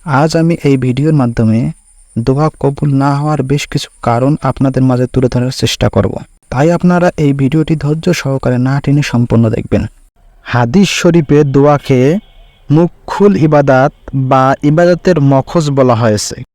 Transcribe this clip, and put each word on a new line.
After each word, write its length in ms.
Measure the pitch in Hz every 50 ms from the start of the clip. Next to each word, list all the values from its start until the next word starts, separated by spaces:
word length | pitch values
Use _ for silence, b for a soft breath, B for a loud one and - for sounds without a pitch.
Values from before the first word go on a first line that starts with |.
| _
আজ 320 | 165 143 131 151 160 156
আমি 200 | 165 160 165 170 - -
এই 140 | 147 139
ভিডিওর 360 | 131 127 127 120 131 143 156 156
মাধ্যমে 580 | 143 127 120 117 - 113 110 110 113 135 151 160 _ _ _ _ _ _ _ _ 113
দোয়া 300 | 117 131 131 139 156 156 - -
কবুল 340 | - 139 143 - 151 147 139
না 220 | 135 139 143 139
হওয়ার 280 | 139 147 151 151 139 131
বেশ 240 | 131 143 147 -
কিছু 220 | - - - - - _ _
কারণ 340 | - 117 117 117 127 139 151 -
আপনাদের 420 | - 135 - - 135 135 127 131 131
মাঝে 240 | 131 127 123 127
তুলে 200 | 123 - 131 127
ধরার 240 | 120 - 123 123 127
চেষ্টা 380 | 131 - - 147 - - 123 104
করব। 260 | - - 107 101 - - - _ _ _ _ _
তাই 220 | - 120 147 165
আপনারা 400 | 175 160 - 180 180 175 175 180 -
এই 160 | - 156 143 139
ভিডিওটি 420 | 139 139 127 147 160 156 156 165
ধৈর্য 380 | 147 - 143 151 160 - 180 175
সহকারে 440 | - - 135 135 131 - 123 127
না 240 | 123 123 131 139 143
টেনে 200 | - - 139 147
সম্পূর্ণ 480 | 143 - - 120 120 - 120 113 117 110
দেখবেন। 360 | 113 - - - 117 - 107 110 _ _ _ _ _ _ _ _ _ _
হাদিস 480 | _ - - 123 123 117 123 196 202 -
শরীফে 540 | - - - 175 165 170 147 - 147 147 151
দোয়াকে 760 | 139 131 139 139 147 147 139 - - 139 123 127 143 170 214 _ _ _ - - - _ _ _ -
মুখুল 680 | 139 160 175 165 - _ _ - - - 196 202 190
ইবাদাত 560 | 190 151 156 151 147 143 139 131 131 131 151 - _ _ - -
বা 420 | 135 131 127 131 131 131 131 135 - -
ইবাদতের 580 | 147 151 165 175 175 180 165 - 190 180 156
মখজ 500 | 139 139 139 135 131 - - 175 156 147
বলা 240 | 139 139 131 127 120
হয়েছে। 400 | 110 120 113 107 101 - - - - 131 _